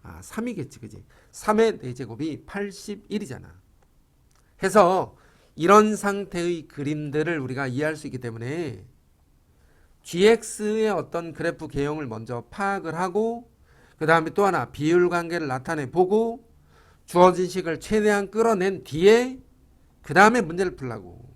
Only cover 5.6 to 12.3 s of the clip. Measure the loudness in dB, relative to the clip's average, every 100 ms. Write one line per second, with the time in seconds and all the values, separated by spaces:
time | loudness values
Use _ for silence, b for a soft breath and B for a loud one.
5.6 | 6 6 6 0 -4 -4 -6 -4 -4 -4
6.6 | -8 -8 -6 -4 -4 -4 -2 -4 -6 -6
7.6 | -6 -4 -4 -6 -10 -10 -10 -10 -8 -6
8.6 | -8 -10 -18 _ _ _ _ _ _ _
9.6 | _ _ _ _ -10 4 6 4 0 -8
10.6 | -4 -2 -2 -2 -4 -8 -8 -6 -6 -6
11.6 | -8 -4 -4 -4 -8 -10 -8